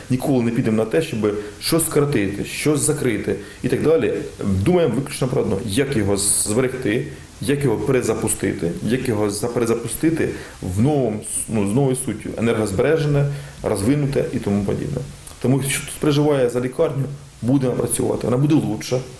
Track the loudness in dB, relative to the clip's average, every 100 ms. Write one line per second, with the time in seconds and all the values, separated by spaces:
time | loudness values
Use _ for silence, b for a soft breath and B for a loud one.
0 | B -2 2 2 2 0 2 2 2 0
1 | 0 0 0 0 B B 0 0 2 2
2 | 2 2 0 -2 -6 -2 0 2 0 0
3 | 0 0 -2 -4 B B -2 0 2 4
4 | 2 -2 -6 -6 -2 2 4 4 4 0
5 | -4 -4 0 0 0 -2 0 0 0 0
6 | 0 2 2 0 0 0 0 -2 -2 -2
7 | -4 B B -6 -2 0 2 0 2 2
8 | 2 0 -2 0 -2 -2 -4 -2 -2 0
9 | 0 0 0 -2 -4 0 0 0 -2 -2
10 | 0 2 -2 -4 B B -4 2 2 4
11 | 0 -2 -6 -6 -2 -2 2 2 2 0
12 | -2 -6 -6 0 0 2 0 2 2 2
13 | 2 2 2 B B B -2 0 2 2
14 | 2 0 -2 -2 0 0 0 -2 -4 -6
15 | -8 -12 -16 -2 2 2 0 -4 -6 -2
16 | 2 4 4 4 2 2 -2 0 0 0
17 | -4 -8 -16 -4 2 4 4 0 0 0
18 | 0 0 0 2 4 4 2 -4 -2 -4
19 | -4